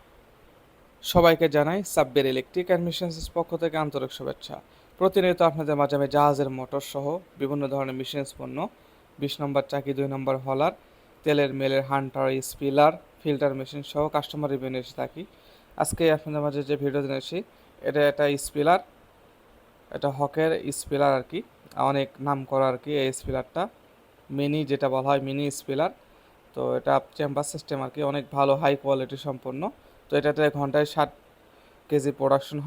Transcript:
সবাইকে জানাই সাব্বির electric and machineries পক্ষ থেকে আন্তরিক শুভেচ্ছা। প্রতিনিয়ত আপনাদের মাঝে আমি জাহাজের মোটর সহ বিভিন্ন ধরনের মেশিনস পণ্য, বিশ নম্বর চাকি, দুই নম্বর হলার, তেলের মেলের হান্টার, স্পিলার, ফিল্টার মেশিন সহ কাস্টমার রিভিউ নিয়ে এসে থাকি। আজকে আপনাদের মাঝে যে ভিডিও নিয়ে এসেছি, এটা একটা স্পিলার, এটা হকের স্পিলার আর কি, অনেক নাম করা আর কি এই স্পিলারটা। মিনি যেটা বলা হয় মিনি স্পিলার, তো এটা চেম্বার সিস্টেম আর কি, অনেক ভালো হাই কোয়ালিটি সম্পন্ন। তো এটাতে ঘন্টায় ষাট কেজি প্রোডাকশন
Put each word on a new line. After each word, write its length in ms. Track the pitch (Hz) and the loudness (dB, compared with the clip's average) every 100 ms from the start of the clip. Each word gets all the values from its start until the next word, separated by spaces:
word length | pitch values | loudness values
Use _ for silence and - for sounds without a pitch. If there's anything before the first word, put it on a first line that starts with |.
| _ - _ _ _ _ _ _ _ _ - | _ -20 _ _ _ _ _ _ _ _ 0
সবাইকে 340 | 175 170 165 165 147 | 6 6 8 4 4
জানাই 220 | 147 185 190 | 2 0 -2
সাব্বির 320 | - 135 143 135 | 0 2 2 2
electric 340 | 131 123 180 180 | 0 -2 -4 0
and 80 | 175 175 | 0 0
machineries 420 | 165 175 160 160 170 | -4 -6 -6 -6 -4
পক্ষ 140 | 165 165 | -4 -2
থেকে 140 | 165 156 | -2 -2
আন্তরিক 260 | 151 139 131 - | -2 -4 -6 -6
শুভেচ্ছা। 380 | 135 135 - - - _ _ - | -8 -8 -12 -16 -18 _ _ 0
প্রতিনিয়ত 420 | 185 196 180 175 170 | 2 4 2 4 2
আপনাদের 260 | 151 151 147 | 2 0 0
মাঝে 140 | 143 143 | 2 2
আমি 100 | 139 139 | 2 4
জাহাজের 340 | 147 139 135 131 | 4 4 0 -4
মোটর 240 | 127 139 - | -6 -6 -6
সহ 140 | 143 143 170 185 - | -6 -4 -6 -8 -6
বিভিন্ন 220 | 139 143 139 | -4 -2 -2
ধরনের 240 | 139 135 131 | -2 -4 -6
মেশিনস 300 | 131 147 135 - | -6 -6 -8 -10
পণ্য, 200 | 131 131 190 - _ _ _ - | -12 -8 -8 -10 _ _ _ -8
বিশ 140 | 139 - | -6 -4
নম্বর 200 | 143 139 135 | -2 -2 -2
চাকি, 180 | 143 135 135 | -4 -4 -2
দুই 100 | 139 | -2
নম্বর 200 | 135 135 135 131 | -2 -2 -2 -2
হলার, 260 | 135 156 - _ _ _ _ | 0 0 -2 _ _ _ _
তেলের 260 | 156 147 143 135 | 2 2 2 0
মেলের 220 | 135 135 135 | 0 0 0
হান্টার, 360 | 139 135 139 135 135 - | -2 -2 -2 0 0 -4
স্পিলার, 420 | - 139 139 151 160 - _ | -6 0 6 6 4 -4 _
ফিল্টার 320 | 156 143 143 135 | -4 0 0 0
মেশিন 220 | 131 147 139 | -6 -10 -6
সহ 100 | 147 151 | -2 0
কাস্টমার 340 | 147 143 151 147 | 0 -4 -4 -2
রিভিউ 180 | 135 131 | -2 -4
নিয়ে 100 | 131 123 | -6 -8
এসে 80 | - | -8
থাকি। 220 | 127 - 190 - - - _ - | -8 -8 -16 -18 -20 -20 _ -4
আজকে 200 | 151 - 165 151 | -2 2 2 2
আপনাদের 240 | 156 151 147 | 0 -4 -2
মাঝে 140 | 143 139 | -2 -2
যে 60 | 143 | -2
ভিডিও 200 | 139 139 139 | 0 -2 -2
নিয়ে 120 | 135 | -4
এসেছি, 160 | - 170 226 _ - _ - | -6 -8 -8 _ -20 _ -2
এটা 120 | 139 147 | 2 4
একটা 140 | 139 147 143 - | 4 2 0 -4
স্পিলার, 340 | 147 147 185 - _ _ _ _ _ _ _ _ _ _ - | 0 4 2 0 _ _ _ _ _ _ _ _ _ _ -4
এটা 120 | 143 135 | -4 -2
হকের 340 | 143 160 160 160 139 135 | -2 0 0 0 -4 -8
স্পিলার 340 | - 143 143 135 | -4 2 4 2
আর 60 | 127 | -2
কি, 80 | 170 - _ - - 135 | -8 -10 _ -10 -2 0
অনেক 180 | 139 135 - 139 | 0 -2 -4 -4
নাম 100 | 139 131 | -2 0
করা 160 | 135 135 | 2 2
আর 60 | 127 | 0
কি 60 | 147 147 | -2 -2
এই 80 | 131 127 | 0 -2
স্পিলারটা। 440 | - 131 127 165 202 - _ _ _ _ - 139 | -4 -6 -4 -6 -6 -8 _ _ _ _ -8 -2
মিনি 220 | 143 151 143 | 0 0 0
যেটা 180 | 139 139 | 0 0
বলা 140 | 131 131 | 0 0
হয় 120 | 143 135 | 0 0
মিনি 160 | 135 143 - | -4 -4 -6
স্পিলার, 320 | - 135 175 - _ _ _ _ _ | -4 -2 -2 -4 _ _ _ _ _
তো 80 | - 127 127 | -6 -2 0
এটা 160 | 135 139 - - | 2 2 0 -4
চেম্বার 280 | 147 139 147 | -4 -2 -4
সিস্টেম 260 | 156 - 139 | -8 -6 -6
আর 60 | 131 | -6
কি, 60 | 151 143 | -4 -4
অনেক 140 | 143 135 139 | -4 -4 2
ভালো 160 | 139 139 | 4 4
হাই 120 | 147 139 | 2 2
কোয়ালিটি 360 | 139 135 127 135 151 | 0 -2 -2 -8 -8
সম্পন্ন। 360 | 131 131 131 190 - _ _ _ | -8 -8 -8 -8 -10 _ _ _
তো 40 | 143 | 2
এটাতে 240 | 147 147 151 143 | 2 4 2 2
ঘন্টায় 300 | 139 147 147 | 0 2 2
ষাট 160 | - 143 - _ _ _ _ _ _ - | 0 -2 -4 _ _ _ _ _ _ -2
কেজি 200 | 147 135 139 | 0 0 0
প্রোডাকশন 380 | 135 139 135 151 | 2 2 0 -4